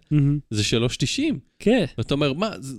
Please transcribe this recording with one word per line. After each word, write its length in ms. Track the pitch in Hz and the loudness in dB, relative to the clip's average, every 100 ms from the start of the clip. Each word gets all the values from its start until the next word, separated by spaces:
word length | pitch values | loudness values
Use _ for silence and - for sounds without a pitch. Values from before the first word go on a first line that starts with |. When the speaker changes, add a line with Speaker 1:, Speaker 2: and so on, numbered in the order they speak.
| - | 0
Speaker 1:
מהמם. 280 | 151 139 147 - | 2 2 0 -2
Speaker 2:
זה 120 | 107 | -2
שלוש 340 | 101 120 120 - | 0 2 0 0
תשעים. 420 | 131 - 302 170 - - | -2 0 -2 -2 -8 -2
Speaker 1:
כן. 260 | 202 247 151 - | 2 2 0 -4
Speaker 2:
ואתה 160 | - | -4
אומר, 200 | 143 147 | 0 0
"מה, 160 | 143 214 95 | 0 -4 -6
זה, 140 | 135 | -12